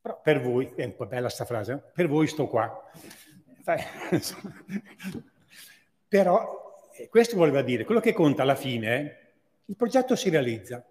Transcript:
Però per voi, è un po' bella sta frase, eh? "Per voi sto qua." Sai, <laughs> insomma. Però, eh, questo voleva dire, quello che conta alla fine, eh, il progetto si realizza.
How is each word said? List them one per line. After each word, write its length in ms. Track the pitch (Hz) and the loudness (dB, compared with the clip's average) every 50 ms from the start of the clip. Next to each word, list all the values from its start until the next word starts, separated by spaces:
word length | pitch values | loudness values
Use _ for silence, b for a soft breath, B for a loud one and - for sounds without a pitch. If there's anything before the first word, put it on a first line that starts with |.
Però 200 | _ - - - _ | _ -12 -14 -4 _
per 180 | 151 151 139 | 2 2 2
voi, 320 | 123 123 120 123 135 131 - | 2 0 0 0 -2 -2 -6
è 80 | - 139 | -8 -8
un 100 | 120 - | -8 -6
po' 120 | - 120 | -10 -10
bella 220 | 101 - 123 123 117 | -6 -6 -4 -4 -4
sta 160 | - - 123 | -6 -6 -8
frase, 280 | - 120 113 104 95 127 | -6 -6 -6 -4 -6 -8
eh? 60 | 143 - - _ | -8 -10 -14 _
"Per 120 | - 180 | -2 0
voi 220 | 156 139 156 156 147 | 2 2 2 2 2
sto 180 | - - 139 | 0 -2 -4
qua." 440 | 113 - 117 107 - - - - B B B B B B B B B B B B _ - _ _ | 0 0 0 -2 -2 -4 -12 -18 B B B B B B B B B B B B _ -20 _ _
Sai, 180 | - 170 156 - - - - | -2 -2 -2 -2 -8 -12 -12
<laughs> 140 | - - 175 | -6 -2 -2
insomma. 420 | 165 - - - - - 196 - - - - 180 196 - - - _ - 190 - - - _ _ _ _ B B B B B B B B B B _ _ | -2 -2 -4 -12 -12 -16 -18 -18 -18 -16 -10 -10 -10 -10 -12 -20 _ -14 -12 -12 -12 -14 _ _ _ _ B B B B B B B B B B _ _
Però, 840 | _ - 196 196 180 175 208 - - - - - - - - _ _ - | _ 4 4 4 6 4 2 2 -2 -10 -14 -16 -18 -20 -20 _ _ -20
eh, 160 | - 120 - | -18 -18 2
questo 280 | - 220 233 226 226 | 4 4 4 4 4
voleva 240 | 190 170 151 135 139 139 | 4 4 4 4 2 0
dire, 220 | 135 123 113 110 | 0 -2 -2 0
quello 140 | - 214 233 | 0 0 2
che 140 | 233 233 202 | 2 2 2
conta 300 | - 170 151 135 - 139 | 4 4 4 4 4 2
alla 120 | 135 139 | 2 2
fine, 460 | 135 - 135 123 117 110 110 117 135 | 0 0 -4 -4 -4 -2 0 -2 -2
eh, 160 | 151 151 - - _ _ _ _ _ _ _ _ _ | -2 -6 -12 -16 _ _ _ _ _ _ _ _ _
il 100 | - 196 | -14 -4
progetto 400 | _ 247 233 - 262 247 254 247 | _ -4 2 2 0 2 2 0
si 160 | - - 190 | 0 0 2
realizza. 560 | 160 156 135 123 117 110 - - 123 123 - _ | 2 2 2 0 -4 -6 -8 -12 -16 -16 -16 _